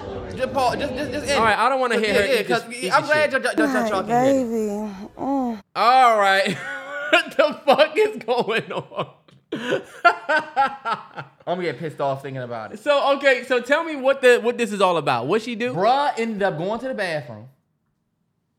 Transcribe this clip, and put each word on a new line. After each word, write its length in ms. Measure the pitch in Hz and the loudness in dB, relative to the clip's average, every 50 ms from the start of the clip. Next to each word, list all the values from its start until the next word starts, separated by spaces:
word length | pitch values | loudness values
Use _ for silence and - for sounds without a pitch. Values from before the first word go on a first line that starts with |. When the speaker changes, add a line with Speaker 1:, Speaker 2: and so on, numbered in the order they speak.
| - - - - - - - | -10 -10 -10 -10 -10 -10 -8
Speaker 1:
Just 160 | - 262 226 185 | -6 -6 -4 -2
pause. 240 | 277 254 233 220 202 | 0 0 0 0 -2
Just, 160 | 262 277 - | -4 -6 -6
just, 160 | 262 294 - 262 | -6 -6 -6 -6
just 140 | 294 269 254 | -6 -2 0
end 100 | 285 262 | 0 2
Speaker 2:
All 60 | 226 | 4
right, 140 | 220 202 185 | 2 4 4
I 100 | 220 254 | 2 2
don't 120 | 269 262 | 2 2
wanna 160 | 254 240 226 | 0 2 2
Speaker 1:
it. 80 | 202 214 | 0 2
Speaker 2:
hear 100 | 208 196 | 2 2
Speaker 1:
Yeah, 60 | 233 | 2
Speaker 2:
her 60 | 202 | 2
Speaker 1:
yeah, 140 | 196 262 220 | 2 2 0
Speaker 2:
eat 60 | 202 - | 2 0
Speaker 1:
'cause 160 | 240 226 - | 0 -2 -2
Speaker 2:
this 160 | 226 240 240 | -4 -10 -6
piece 120 | 254 185 240 | -4 0 2
Speaker 1:
I'm 100 | 302 - | 2 2
Speaker 2:
of 60 | 285 | 2
Speaker 1:
glad 240 | 302 302 302 277 254 | 2 2 2 2 0
Speaker 2:
shit. 100 | 269 - | 0 -2
Speaker 1:
your, 80 | 247 214 | -2 0
your, 140 | - 302 277 262 | 0 0 0 0
your 100 | 254 233 | 0 -2
Speaker 3:
Like, 80 | 214 | 0
Speaker 1:
talking 200 | 208 190 - 208 | -2 -2 -2 0
here. 340 | 233 240 254 269 277 269 254 | 2 2 4 4 4 2 2
Speaker 3:
baby. 640 | 226 233 226 214 208 202 208 214 208 196 190 208 - - - | 0 -2 -2 -2 -4 -4 -6 -8 -8 -10 -12 -14 -16 -12 -8
Mm. 420 | - 262 277 277 254 240 226 202 - _ - | -6 -4 -2 -2 -2 -4 -6 -8 -12 _ -4
Speaker 2:
All 420 | 180 208 233 254 262 254 233 226 208 | 0 2 4 6 8 8 6 6 6
right. 380 | 196 196 190 190 196 208 170 - - | 4 4 4 4 2 0 -2 -4 -6
<laughs> 40 | - 277 269 - 285 285 285 294 302 | -10 -10 -10 -10 -10 -10 -8 -2 2
What 260 | 311 349 330 294 - | 2 2 2 2 0
the 240 | - 320 302 - - - | 2 2 2 0 0 2
fuck 320 | 294 240 269 311 311 302 349 | 4 6 6 4 2 4 0
is 180 | 427 415 427 240 - | 0 0 0 -4 -4
going 480 | - 240 240 - - 226 214 - 175 | -2 -2 0 0 0 -2 -4 -4 -4
on? 380 | - 175 135 - - - 156 - - _ _ _ - _ _ - - | -8 -8 -8 -8 -8 -8 -8 -8 -10 _ _ _ -20 _ _ -10 -10
<laughs> 1900 | 226 233 240 - - - - - - - - 440 - - - 311 302 302 - - 262 277 254 262 - - 226 214 - - - - - 139 - _ _ - | -8 -4 -4 -4 -4 -4 -8 -6 0 0 0 0 0 -2 -2 -2 -2 -2 -2 -2 -2 -2 -2 -2 -6 -8 -6 -6 -8 -8 -14 -16 -16 -16 -16 _ _ -8
Speaker 1:
I'm 120 | - 175 | -6 -6
gonna 60 | 185 175 | -4 -4
get 160 | 165 139 135 | -6 -6 -6
pissed 200 | 170 151 135 - | -8 -10 -6 -4
off 220 | 143 139 135 135 143 | -4 -2 -4 -4 -8
thinking 180 | 139 131 131 123 | -10 -10 -10 -8
about 300 | 117 120 113 107 104 - | -8 -10 -10 -10 -12 -12
it. 60 | 214 | -6
Speaker 2:
So, 380 | - 294 285 285 202 285 277 | 0 0 2 2 2 2 0
okay, 260 | 269 285 277 254 247 247 247 | 2 4 2 2 2 0 -2
so 120 | 262 247 | -2 0
tell 220 | 247 247 285 320 330 | 0 2 0 0 0
me 140 | 330 311 | -2 -6
what 260 | 269 247 262 277 277 262 | -2 0 0 2 4 6
the, 160 | 247 240 226 | 6 6 6
what 180 | 208 240 240 | 4 0 -2
this 140 | 226 233 196 208 | -2 -2 -2 0
is 80 | 190 | 2
all 160 | 196 180 170 | 2 2 2
about. 300 | 160 147 151 131 117 117 | 2 0 0 0 0 0
What 160 | 139 190 226 - | 0 -2 -2 -2
she 140 | 254 240 | -4 -6
do? 180 | 208 240 247 254 | -4 -4 -4 -2
Speaker 1:
Bruh 380 | 165 190 226 262 277 294 277 - | 0 2 2 4 2 2 0 -2
ended 240 | 226 226 226 220 190 202 | -2 -2 -4 -2 0 0
up 120 | 190 160 | 0 0
going 220 | 147 175 196 220 226 | -2 -4 -4 -4 -6
to 80 | 254 | -6
the 80 | 262 254 | -6 -6
bathroom 540 | 208 196 175 160 151 135 127 110 104 117 131 _ _ _ _ _ _ _ _ _ _ _ _ _ _ _ _ _ _ _ _ _ | -4 -4 -4 -4 -4 -6 -8 -14 -16 -18 -20 _ _ _ _ _ _ _ _ _ _ _ _ _ _ _ _ _ _ _ _ _